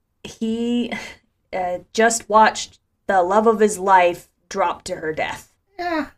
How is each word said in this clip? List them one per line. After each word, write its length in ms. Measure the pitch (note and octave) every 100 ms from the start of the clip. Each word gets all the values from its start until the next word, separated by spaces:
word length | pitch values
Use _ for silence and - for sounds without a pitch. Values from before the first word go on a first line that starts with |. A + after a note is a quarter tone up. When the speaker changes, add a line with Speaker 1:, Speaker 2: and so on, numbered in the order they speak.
| _ _
Speaker 1:
He, 680 | - - A3 A3+ A#3 A#3+ A#3+ G#3+ - - _ _ _
uh, 260 | F#3 F3+ F3+ -
just 340 | - A3 A3+ -
watched 520 | G#3+ A3 - - _ _ _ -
the 160 | G3
love 240 | F3 G#3 A3
of 140 | G#3+
his 180 | G#3+ F3+
life 500 | F#3+ F#3 F3 F3 - _ -
drop 340 | G3 F3 -
to 120 | - F3
her 160 | D#3+
death. 420 | D3+ F2 - - _ _ -
Speaker 2:
Yeah, 300 | F4 D#4+ -